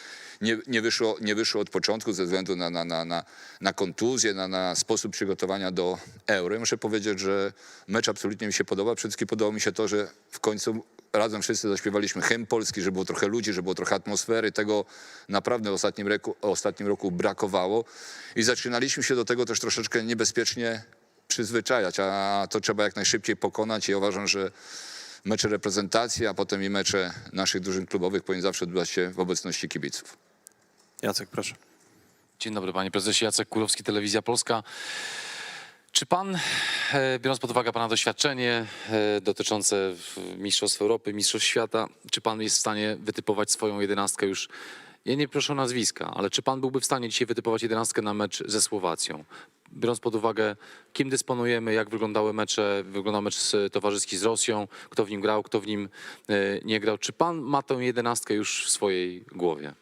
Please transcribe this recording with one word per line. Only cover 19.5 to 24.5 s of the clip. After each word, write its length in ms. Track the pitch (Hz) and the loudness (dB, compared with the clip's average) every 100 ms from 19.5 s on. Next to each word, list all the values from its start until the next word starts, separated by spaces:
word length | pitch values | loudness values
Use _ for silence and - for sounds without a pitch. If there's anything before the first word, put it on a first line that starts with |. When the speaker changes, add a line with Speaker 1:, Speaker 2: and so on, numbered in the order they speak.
| 113 | 0
Speaker 1:
troszeczkę 440 | 117 107 113 120 | -2 -2 0 0
niebezpiecznie 800 | 113 117 107 - 113 - 117 113 - - _ _ - | 0 2 2 2 0 0 -2 -4 -8 -20 _ _ -4
przyzwyczajać, 720 | - 110 117 104 127 92 87 | -2 0 0 2 2 2 2
a 480 | 98 98 98 101 95 | 2 2 2 0 0
to 120 | 107 | 0
trzeba 220 | - 104 | 0 2
jak 120 | 104 - | 2 2
najszybciej 400 | 95 113 - 104 | 2 2 0 0
pokonać 540 | 101 - 110 110 - | 0 0 -2 0 0
i 60 | 98 | 2
uważam, 320 | 98 95 101 | 2 0 0
że 240 | 98 95 | 0 -2